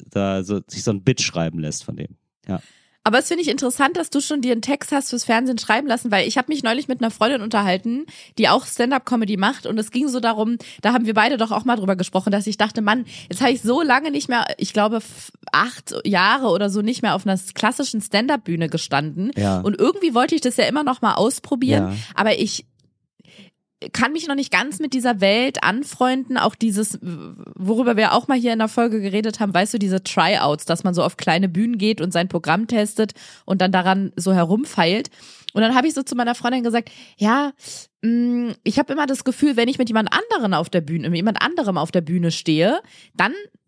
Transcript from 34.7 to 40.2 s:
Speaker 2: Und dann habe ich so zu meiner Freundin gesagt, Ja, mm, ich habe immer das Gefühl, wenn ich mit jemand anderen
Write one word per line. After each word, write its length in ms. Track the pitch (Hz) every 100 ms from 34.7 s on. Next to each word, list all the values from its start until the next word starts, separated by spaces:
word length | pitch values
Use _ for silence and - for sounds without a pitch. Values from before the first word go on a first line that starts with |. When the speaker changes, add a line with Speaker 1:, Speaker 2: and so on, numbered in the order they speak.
| - 170 202 269 - - - -
Speaker 2:
Und 100 | 202
dann 120 | 226
habe 140 | 254 302
ich 60 |
so 100 | 277
zu 100 | 262
meiner 220 | 240 240 240
Freundin 260 | 240 254
gesagt, 300 | 233 233 226 - - _
Ja, 380 | 208 247 285 - - - - _
mm, 480 | 226 233 240 240 240 -
ich 160 | - -
habe 140 | 285
immer 140 | 285 285
das 180 | 269
Gefühl, 320 | - - 294 233
wenn 100 | 233
ich 100 | 269
mit 100 | 240
jemand 220 | 220 214
anderen 420 | -